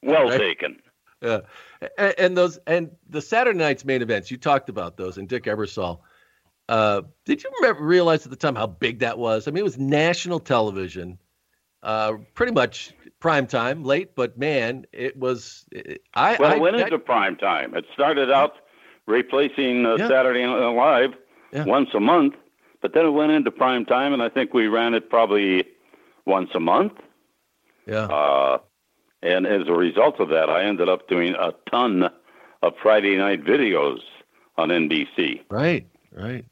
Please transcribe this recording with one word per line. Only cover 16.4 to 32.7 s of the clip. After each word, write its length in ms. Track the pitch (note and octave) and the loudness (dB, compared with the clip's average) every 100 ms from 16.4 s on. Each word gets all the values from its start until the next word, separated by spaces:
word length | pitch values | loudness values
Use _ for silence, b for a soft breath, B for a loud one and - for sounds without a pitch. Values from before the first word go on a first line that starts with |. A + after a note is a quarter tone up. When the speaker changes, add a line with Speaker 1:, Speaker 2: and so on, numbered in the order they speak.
| C#3+ | 2
Speaker 2:
I, 40 | F#3+ | 4
Speaker 1:
it 40 | |
went 160 | E3 A3+ | 2 0
Speaker 2:
I 60 | |
Speaker 1:
into 160 | G#3 D#3 | 0 -2
prime 380 | - A#2 G2 F2 | 0 0 0 -2
time. 380 | G2 E2 B1+ | -2 -2 -4
It 120 | - D#2+ | -8 -10
started 360 | - C#3+ D3 C3 | -2 0 0 2
out 260 | C3+ D3 - _ b b b - | 2 2 -2 _ b b b -2
replacing, 800 | A2+ B2 C3+ C#3+ - C3+ B2 A#2 | 0 0 0 0 0 -2 0 2
uh, 100 | A2+ | 0
Speaker 2:
Yeah. 100 | A#3+ | 2
Speaker 1:
Saturday 360 | C3 C3 B2 | 2 2 0
Night 140 | B2 B2 A#2+ A#2 | -2 0 0 2
Live 380 | C#3 C3 C3 B2 _ b b | 4 4 2 -2 _ b b
Speaker 2:
Yeah. 140 | C#3 | -6
Speaker 1:
once 300 | D3 B2+ C#3 | 0 0 2
a 60 | G#2+ | 0
month, 340 | G#2 E3+ C#3+ - _ _ b b | 4 4 2 0 _ _ b b
but 100 | G2+ | -2
then 140 | D#3 E3 | 2 2
it 40 | |
went 220 | C#3+ D3+ | 2 2
into 180 | D#3 B2 | 2 0
prime 360 | - B2+ B2+ A2+ | 0 0 0 0
time, 260 | B2 C#3 | 0 0
and 100 | C#3 | 0
I 60 | A#2 | -2
think 240 | C3+ A#2+ | -2 0
we 140 | B2 A2 | 0 2
ran 260 | A2+ A#2 | 2 0
it 160 | A2+ - | -2 0
probably 560 | A#2 A2+ G#2 G2 F#2 - _ b b b b - | 2 4 4 2 2 0 _ b b b b -2
once 240 | F#2+ F#2 | 0 0
a 60 | F#2 | -2
month. 320 | E2 G2+ G3+ - - _ _ _ _ _ _ _ - | 2 2 0 -4 -20 _ _ _ _ _ _ _ -8
Speaker 2:
Yeah. 180 | G#2+ | -6
Speaker 1:
Uh, 540 | G#2+ D2 D2 C#2 C#2 C2 - _ _ _ _ _ | -2 0 2 2 2 0 -4 _ _ _ _ _
and 220 | E2+ F#2 F#2+ | -2 -2 0
as 220 | G#2 D#2 | -2 0
a 40 | |
result 460 | E2+ F2+ F#2+ C3+ D3 | 0 0 2 2 2
of 120 | F#2 | 0
that, 200 | D#2+ D#2 | 0 2
I 140 | E2 | 0
ended 240 | G2 G2 F2 | -2 0 0
up 180 | F#2 - | 0 -2
doing 280 | F2 F2 F2 | -2 -2 -2
a 180 | F2+ - - | -4 -6 -6
ton 400 | A#2+ B2 F#2 F2+ - b b b b | -2 0 0 -2 -4 b b b b
of 120 | E2+ | -4